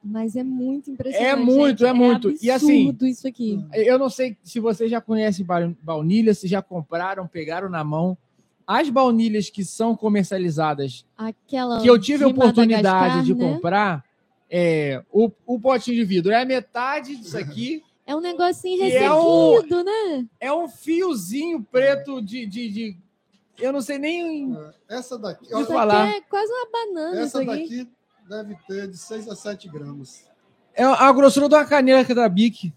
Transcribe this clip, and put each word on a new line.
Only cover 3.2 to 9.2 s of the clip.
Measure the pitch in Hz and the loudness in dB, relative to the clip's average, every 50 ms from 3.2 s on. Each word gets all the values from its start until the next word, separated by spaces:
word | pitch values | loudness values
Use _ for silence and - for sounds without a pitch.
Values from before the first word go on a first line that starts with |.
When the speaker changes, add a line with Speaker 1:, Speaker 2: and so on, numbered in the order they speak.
| - 269 | -6 -10
Speaker 1:
aqui. | 240 _ 240 220 208 202 196 151 147 | -8 _ -4 -4 -4 -4 -6 -6 -2
Speaker 2:
eu | 214 220 233 254 262 | 0 2 4 4 4
não | 277 254 | 2 0
sei | - - 254 254 208 _ _ | -2 -2 -4 -4 -4 _ _
se | - - 240 | -10 -8 -4
vocês | 214 226 220 - 226 226 | -2 -2 -2 0 -2 -2
já | 233 233 | -2 -4
conhecem | 226 - 220 220 214 214 196 175 196 | -2 -2 -2 0 0 0 -2 -2 -4
ba-, | 170 180 170 170 170 170 _ | -2 0 0 0 -2 -4 _
baunilha, | 156 156 165 156 151 160 190 220 226 220 208 | -10 -8 -6 -2 0 2 2 4 4 4 2
se | - - 185 | 2 0 -4
já | 196 196 | -4 -4
compraram, | 190 _ 185 175 151 _ 165 170 175 185 196 190 185 170 | -4 _ -10 -10 -10 _ -6 -4 -4 -4 -6 -6 -10 -10
pegaram | _ 175 156 147 165 175 196 190 | _ -10 -8 -8 -8 -6 -6 -6
na | 180 165 151 | -6 -6 -4
mão. | 151 151 156 170 185 185 - _ _ _ _ _ _ _ _ _ | -4 -2 -2 -2 -2 -4 -6 _ _ _ _ _ _ _ _ _
As | - 196 247 330 285 | -2 -2 0 0 0
baunilhas | 233 269 262 254 233 226 | 2 2 2 4 2 2